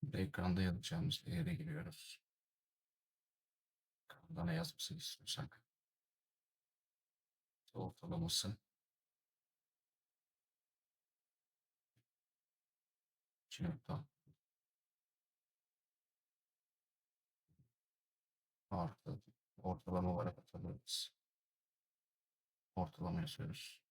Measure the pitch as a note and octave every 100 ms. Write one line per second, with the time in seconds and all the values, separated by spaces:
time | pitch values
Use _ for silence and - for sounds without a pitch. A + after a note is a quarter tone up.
0 | - - F#2 - F2+ F2+ F#2 F2 - E2
1 | - - - F2 - E3 D#3 D3+ - -
2 | - - _ _ _ _ _ _ _ _
3 | _ _ _ _ _ _ _ _ _ _
4 | _ - - E3 E3+ E3 E3 - - D#3+
5 | - - - - - - _ _ _ _
6 | _ _ _ _ _ _ _ _ _ _
7 | _ _ _ _ _ _ _ - F#2 -
8 | - F2 E2 - G2 G#2 _ _ _ _
9 | _ _ _ _ _ _ _ _ _ _
10 | _ _ _ _ _ _ _ _ _ _
11 | _ _ _ _ _ _ _ _ _ _
12 | _ _ _ _ _ _ _ _ _ _
13 | _ _ _ _ _ - F3 D#3+ - C#3+
14 | - _ _ - _ _ _ _ _ _
15 | _ _ _ _ _ _ _ _ _ _
16 | _ _ _ _ _ _ _ _ _ _
17 | _ _ _ _ _ _ _ _ _ _
18 | _ _ _ _ _ _ _ F#2+ F2 -
19 | - G2+ - - _ - - F2 - F2+
20 | F#2 F2 F2 - - F2+ F2+ - - -
21 | - _ _ _ _ _ _ _ _ _
22 | _ _ _ _ _ _ _ - - -
23 | F2 - - - D#2 - - - _